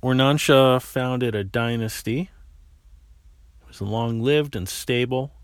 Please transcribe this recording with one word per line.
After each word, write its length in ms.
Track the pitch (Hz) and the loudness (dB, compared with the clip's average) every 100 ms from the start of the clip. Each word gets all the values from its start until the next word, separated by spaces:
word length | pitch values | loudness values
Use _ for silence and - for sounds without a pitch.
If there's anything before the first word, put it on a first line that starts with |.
Or 120 | 127 | 2
Nansha 680 | 131 135 151 - 135 135 127 | 4 4 2 6 6 8 4
founded 520 | - - 127 127 123 | 0 -6 -4 -2 -2
a 120 | 107 98 | -2 -4
dynasty. 840 | 120 117 117 113 - - 123 190 - - - - - - - _ - - _ - - | -4 -2 -2 -4 -6 -6 -6 -6 -12 -20 -20 -20 -20 -20 -20 _ -20 -20 _ -20 -20
He 60 | - | -20
was 140 | - | -12
long-lived 760 | 101 110 117 113 120 147 147 117 | -6 -4 -2 -2 0 0 -2 -8
and 100 | 90 | -8
stable. 640 | - - 123 123 127 139 - | -10 -4 -2 -2 -4 -6 -14